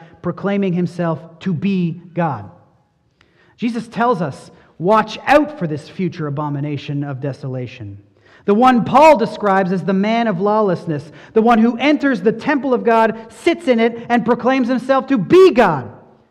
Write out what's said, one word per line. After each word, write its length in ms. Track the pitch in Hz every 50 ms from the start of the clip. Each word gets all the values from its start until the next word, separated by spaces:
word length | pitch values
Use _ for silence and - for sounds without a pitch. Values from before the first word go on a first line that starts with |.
| - - - - -
proclaiming 520 | 180 170 - - 202 202 202 196 190 170
himself 680 | 175 180 170 180 - 175 165 165 165 - - - -
to 120 | - 196 185
be 480 | 143 - 202 196 185 175 170 160 - - - -
God." 340 | 175 170 160 131 110 101 - - _ _ _ _ _ _ _ _ _ _ _ _ _ _ _ _ _ _ _ _
Jesus 320 | _ 202 240 226 240 - -
tells 340 | - 185 233 247 247 165 170
us, 300 | 143 127 - - - - - _ _ _ -
"Watch 400 | 151 185 220 220 214 220 - - -
out 320 | - 262 302 294 294 - -
for 80 | 185
this 220 | 160 156 143 - -
future 400 | - - 190 170 - - 156 147
abomination 760 | 139 147 151 147 143 139 147 151 147 135 - - 147 143 143
of 180 | 143 139 123
desolation." 760 | 131 143 127 - - 135 127 131 127 117 - - 110 101 98 98 - _ _ _ _ _ _ _ _
The 100 | - 202
one 300 | 214 247 254 254 233 175
Paul 340 | 135 170 262 302 320 302 226
describes 540 | 226 - - - 208 202 190 190 196 175 190
as 120 | 185 147
the 80 | 175 196
man 340 | 190 196 214 226 233 233
of 140 | 226 202 165
lawlessness, 720 | 196 208 208 214 214 196 175 - - - 156 143 - - - - - - -
the 80 | 226 220
one 160 | 233 240 220
who 180 | 220 233 226
enters 460 | - 247 294 311 - - 277 262 190 175
the 100 | 220 214
temple 400 | 220 - 247 302 277 233 277 247
of 100 | 220 190
God, 320 | 226 226 226 226 220 214 220 - -
sits 400 | - - - 339 330 339 - 262
in 100 | 247 226
it, 280 | 226 233 233 - - -
and 160 | 240 240 -
proclaims 440 | 233 240 240 - 247 262 269 254 220
himself 400 | 262 247 - - 269 262 262 269
to 100 | 277 240
be 320 | 175 - - 359 381 370
God. 400 | 254 233 240 185 160 139 113 104 - - - _ _ _ _ _